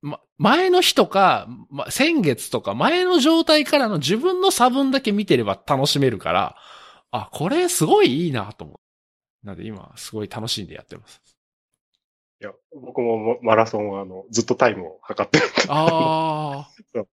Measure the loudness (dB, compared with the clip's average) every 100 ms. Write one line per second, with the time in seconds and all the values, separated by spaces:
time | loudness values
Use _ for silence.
0 | -12 -14 _ _ 2 4 4 4 4 2
1 | 2 4 4 2 -2 -18 -14 -10 -8 0
2 | 0 2 2 0 -4 -6 -4 -2 0 2
3 | 2 2 4 2 4 2 4 0 0 -2
4 | 0 0 0 2 0 4 2 2 0 0
5 | -2 -2 2 0 0 -4 -2 0 0 2
6 | 0 0 -2 0 -2 -8 -20 -20 -20 -20
7 | _ -10 -10 -6 -2 0 0 0 4 4
8 | 4 2 -2 -4 -6 -12 -20 -20 _ _
9 | _ _ _ _ -18 -14 -14 -14 -18 -18
10 | -12 -10 -10 -8 -8 -8 -8 -16 _ -20
11 | _ -20 _ _ _ _ _ _ _ _
12 | _ _ _ _ -20 -20 _ -20 -12 -4
13 | -2 0 -2 -2 2 2 2 -2 -6 -8
14 | -12 -16 -4 -4 -2 2 2 0 -12 -16
15 | -14 -6 0 0 0 -2 -2 2 2 2
16 | 0 0 -2 -4 -6 -10 -14 _ _ -10
17 | -10